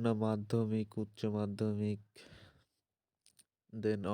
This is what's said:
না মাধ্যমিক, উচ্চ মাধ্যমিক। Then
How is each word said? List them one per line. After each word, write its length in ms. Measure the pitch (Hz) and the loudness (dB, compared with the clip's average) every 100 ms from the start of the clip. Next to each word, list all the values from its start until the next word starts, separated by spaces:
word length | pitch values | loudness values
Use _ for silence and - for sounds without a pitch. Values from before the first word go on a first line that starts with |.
না 80 | 117 107 | 2 2
মাধ্যমিক, 640 | 110 107 104 117 110 110 107 - | 2 0 0 0 2 0 -2 -4
উচ্চ 180 | 107 - 110 104 | -6 -4 -2 0
মাধ্যমিক। 640 | 104 101 107 104 104 104 - - - - - - _ _ _ _ _ _ _ _ _ _ _ 113 | -2 0 -2 0 -2 -2 -8 -20 -20 -20 -20 -20 _ _ _ _ _ _ _ _ _ _ _ -2
Then 180 | 107 107 95 | 0 0 0